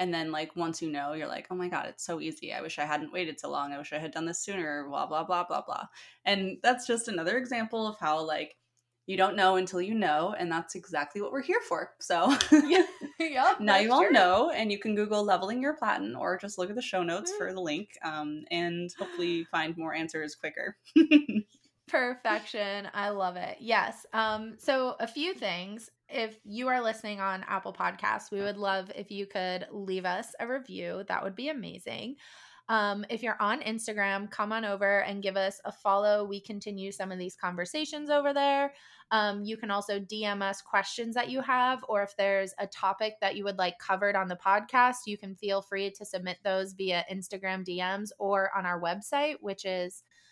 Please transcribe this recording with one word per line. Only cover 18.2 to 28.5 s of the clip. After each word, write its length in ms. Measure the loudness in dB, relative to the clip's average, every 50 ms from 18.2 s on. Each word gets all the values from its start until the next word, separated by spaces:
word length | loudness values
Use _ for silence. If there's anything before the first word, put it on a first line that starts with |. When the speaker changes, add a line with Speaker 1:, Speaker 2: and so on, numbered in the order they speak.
| -6 -6 -6 -8 -8 -4
Speaker 1:
and 400 | -4 -2 -2 -2 -2 -4 -6 -8 -8 -10
hopefully 460 | -10 -8 -4 -4 -2 -2 -2 -2 -4
Speaker 2:
<sighs> 60 | -2
Speaker 1:
find 260 | -2 -2 -2 -2 -4
more 160 | -6 -6 -4 -4
answers 400 | -4 -4 -4 -4 -6 -6 -8 -8
quicker. 400 | -8 -10 -8 -6 -6 -8 -8 -10 _ _ 6 _
<laughs> 880 | 8 8 10 8 6 6 6 -2 -2 -2 -4 _ _ _ _ _ _ _ 0
Speaker 2:
Perfection. 1000 | 0 2 2 2 -2 -2 -2 0 0 0 -2 -6 -6 -4 -4 -4 -4 -6 -8 -6 -6
I 160 | -4 -4 -2
love 260 | -2 -2 -2 -2 -2
it. 220 | -4 -8 -8 -8 -10
Yes. 460 | -2 2 2 2 2 0 -4 -10 -14 -6
Um, 420 | -2 0 0 0 0 -2 -6 -10 -12 -4
so 380 | 0 2 2 2 2 0 -2 -4
a 60 | -6
few 280 | -6 -4 -4 -2 -2 -2
things. 560 | -4 -4 -4 -4 -4 -6 -8 -10 -12 -14 -16 _ _ _ _
If 300 | -4 -4 -4 -4 -6 -14 _
you 240 | -10 -8 -4 0 0
are 120 | 2 2
listening 380 | 2 0 -2 -2 -6 -8 -6 -2
on 240 | -2 -2 -2 -4 -4 -4
Apple 240 | -4 -4 -4 -6
Podcasts, 580 | -4 -2 -2 -2 -2 -2 -2 -2 -2 -2 -4 -6
we 100 | -4 -2
would 160 | -2 -2